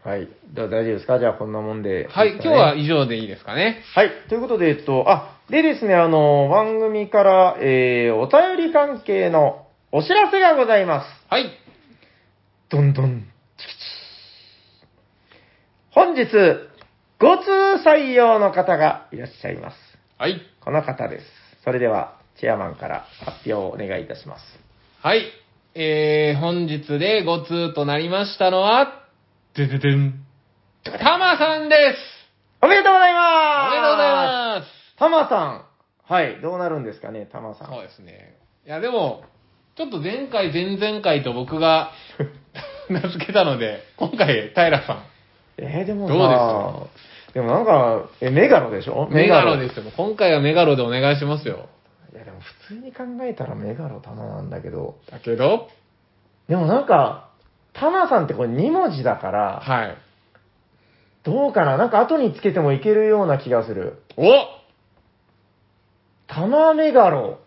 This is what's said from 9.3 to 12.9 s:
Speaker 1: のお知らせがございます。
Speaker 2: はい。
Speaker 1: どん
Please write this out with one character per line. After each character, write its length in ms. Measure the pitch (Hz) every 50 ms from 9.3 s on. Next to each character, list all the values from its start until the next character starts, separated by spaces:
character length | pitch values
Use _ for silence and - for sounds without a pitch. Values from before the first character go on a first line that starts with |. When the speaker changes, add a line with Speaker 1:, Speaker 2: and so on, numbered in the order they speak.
Speaker 1:
の 360 | 165 160 147 139 - - - _ _ _ _ _
お 120 | - 143
知 60 | - -
ら 200 | 370 415 415 -
せ 100 | 392 392
が 160 | 370 339 311
ご 100 | 277 247
ざ 120 | 220 220 202
い 80 | 190
ま 160 | 175 156 139
す。 40 | 139 - - _ _ _
Speaker 2:
は 100 | 190 254
い。 120 | 262 185 - _ _ - _ _ _ _ _ _ _ _ _ _ _ _ _ _ _ _ _ _ _ _
Speaker 1:
ど 140 | - 143
ん 100 | 143 139